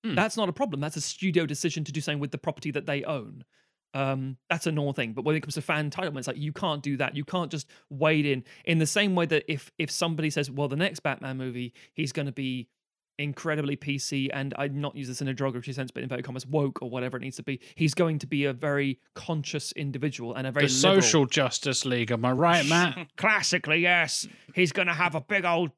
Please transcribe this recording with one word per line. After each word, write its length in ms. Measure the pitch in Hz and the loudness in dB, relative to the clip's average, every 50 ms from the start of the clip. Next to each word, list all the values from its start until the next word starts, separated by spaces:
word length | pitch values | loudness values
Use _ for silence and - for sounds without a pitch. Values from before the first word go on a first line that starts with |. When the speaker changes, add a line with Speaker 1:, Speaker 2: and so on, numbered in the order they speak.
| - | -4
Speaker 1:
Hmm. 100 | 226 160 | 0 2
Speaker 2:
That's 220 | 180 202 220 - | 2 2 2 0
not 120 | 226 214 180 | 0 -2 -2
a 40 | |
problem. 280 | 170 - 277 226 151 139 | 0 -2 -2 -2 -2 -4
That's 160 | 143 156 151 | -4 -4 -4
a 40 | 156 | -6
studio 460 | 143 - - - 185 190 160 175 165 | -6 -6 -6 -2 -2 2 2 2 2
decision 380 | 151 151 143 - 170 151 165 151 | 2 -2 -2 -2 -2 -2 -2 -6
to 80 | - | -4
do 80 | 143 160 | -4 -4
something 200 | 147 - 151 147 | -4 -2 -2 -2
with 100 | 143 135 | -4 -4
the 80 | - - | -6 -4
property 320 | - 165 151 - - 156 | -4 -6 -6 -4 -6 -4
that 160 | 131 110 98 | -4 -4 -4
they 180 | - 143 143 - | -2 -4 -4 -2
own. 400 | - 156 135 107 107 101 - - _ _ _ _ _ _ _ _ _ | -4 -4 -4 -6 -10 -16 -18 -20 _ _ _ _ _ _ _ _ _
Um, 440 | - 135 139 135 135 135 131 131 131 - _ _ | -4 -2 0 0 0 -2 -4 -6 -8 -10 _ _
that's 180 | 175 165 - | -4 -2 0
a 60 | 175 | 0
normal 200 | 156 151 143 143 135 | 0 0 0 0 0
thing. 180 | - 127 117 110 | -2 -4 -4 -4
But 100 | 135 120 | -2 0
when 100 | 151 156 | 2 2
it 40 | 156 | 2
comes 140 | - 151 - | 0 -4 -8
to 80 | 160 | -6
fan 280 | 139 - 165 151 151 147 | -2 -2 -2 0 0 -2
entitlement, 280 | - - 185 165 147 135 | -4 -4 -4 -4 -4 -4
it's 80 | 120 - | -6 -6
like, 80 | 131 - | -6 -4
you 140 | 147 151 | -6 -6
can't 300 | 147 - 202 175 151 143 | -6 -4 -2 -2 -2 -2
do 140 | 135 143 139 123 | -2 -4 -2 -2
that. 180 | 139 127 - | -2 -2 -2
You 80 | 143 139 | -6 -6
can't 260 | - - 185 175 143 | -4 -2 -2 -2 -2
just 180 | - 151 - _ - - _ _ | -6 -8 -8 _ -18 -20 _ _
wade 340 | 147 135 156 156 160 151 147 | -4 2 4 4 4 4 4
in, 200 | 143 139 131 123 - - - - | 2 0 0 -2 -10 -20 -10 0
in 140 | - 170 165 | 2 4 4
the 80 | 156 | 4
same 280 | 151 - 208 208 202 185 | 4 4 2 4 4 4
way 120 | 175 170 | 2 2
that 180 | 170 165 151 - - | 4 2 0 2 0
if, 220 | 156 135 - - _ - | -6 -6 -6 -12 _ -6
if 120 | 165 143 | -6 -4
somebody 400 | - - 175 170 160 151 156 156 | -2 -2 0 0 0 0 0 0
says, 200 | 147 - 143 135 | 0 0 -2 -2
"Well, 180 | 131 139 147 139 | -2 -2 -2 -2
the 80 | 135 | 0
next 240 | 151 180 196 165 156 | 0 0 -2 -2 -2
Batman 360 | _ 151 135 - - 135 131 131 | _ -4 -4 -4 -6 -8 -6 -6
movie, 360 | 131 131 120 123 123 120 _ - - _ | -6 -6 -6 -6 -8 -8 _ -16 -20 _
he's 200 | _ - 156 135 | _ -4 -4 -4
gonna 180 | - 160 143 139 | -2 -4 -4 -4
be 360 | 120 - 139 131 127 127 117 _ _ _ _ _ _ _ _ _ _ - | -4 -4 -4 -4 -4 -4 -8 _ _ _ _ _ _ _ _ _ _ -6
incredibly 560 | 143 147 131 - - 165 156 151 147 139 143 | -6 -6 -6 -6 -4 -2 -2 0 -2 -2 -4
P 220 | - - 143 143 135 | -4 -4 -4 -4 -4
C," 320 | - - 147 139 135 135 | -4 -4 -2 -2 -2 -2
and 220 | - 139 139 139 - | -4 -4 -6 -6 -4
I'm 240 | - 143 143 139 143 | -4 -4 -4 -4 -4
not 140 | 147 143 - | -6 -6 -6
using 160 | 147 135 123 | -8 -10 -8
this 100 | 127 - | -6 -4
in 60 | 147 135 | -4 -4
a 60 | 131 | -2
derogatory 400 | 120 139 135 127 123 113 - 131 | -2 -2 -2 -2 -4 -8 -8 -8
sense, 160 | 127 131 123 | -8 -8 -8
but 140 | - 127 123 | -6 -8 -6
inverted 200 | 135 135 123 123 | -6 -6 -6 -8
commas, 220 | 131 123 131 131 | -8 -10 -10 -8
"woke" 340 | 131 139 156 143 139 - - | -2 0 2 2 2 -2 -4
or 60 | - 120 | -8 -6
whatever 280 | 117 127 123 127 123 | -4 -4 -4 -4 -6
it 40 | 127 | -6
needs 160 | 127 131 127 - | -8 -10 -12 -10
to 40 | |
be, 160 | 120 - 135 123 - - - | -8 -8 -8 -8 -10 -18 -2
he's 180 | - 165 156 | 0 2 2
going 280 | - - 175 165 156 147 | 4 2 2 2 2 -2
to 80 | - 131 | -4 -2
be 160 | 160 143 143 | -2 0 0
a 80 | 139 | 0
very 480 | 131 120 160 147 143 143 139 139 131 _ _ _ _ | 0 -2 -2 0 0 0 0 0 -2 _ _ _ _
conscious 560 | - - - 170 156 139 - - 151 - - | -16 -6 -4 -4 -4 -4 -4 -6 -6 -6 -6
individual 600 | - - 151 139 135 135 135 151 135 - 120 117 117 | -8 -6 -6 -6 -4 -2 -4 -4 -4 -4 -8 -8 -6
and 120 | 131 131 | -6 -6
a 60 | 135 | -2
very 140 | 117 147 143 143 | 4 4 4 6
Speaker 1:
The 40 | |
Speaker 2:
liberal. 300 | 131 127 139 185 196 196 | 6 6 8 8 8 8
Speaker 1:
Social 240 | 185 - - 160 139 | 8 8 8 6 6
Justice 580 | 127 - 156 139 123 - - - 143 131 - - | 6 4 2 2 2 0 -2 -2 0 0 0 0
League, 280 | 135 123 120 120 107 | 0 2 0 2 2
am 120 | 123 113 117 | 0 2 2
I 60 | 123 | 2
right, 320 | 131 131 165 170 170 170 143 | 4 6 6 6 6 6 4
Matt? 420 | 143 165 170 180 175 127 - 165 - | 6 6 6 6 4 2 -4 -10 -14
Speaker 2:
<laughs> 40 | _ | _
Classically, 640 | - - 220 214 202 - - 175 175 - 147 156 165 | 0 2 2 4 4 2 2 0 0 2 2 2 4
yes. 460 | 170 175 175 175 165 139 - - - - - - - - - | 6 6 6 4 4 2 0 -4 -4 -6 -12 -20 -20 -6 2
He's 160 | 180 185 160 | 2 2 2
gonna 220 | - 196 185 175 170 | 4 0 0 0 2
have 220 | 151 180 175 156 | 2 2 2 0
a 40 | 160 | -2
big 240 | 131 _ 208 196 175 | -4 _ -2 0 2
old 280 | 175 170 165 180 151 - | 2 2 2 2 0 -4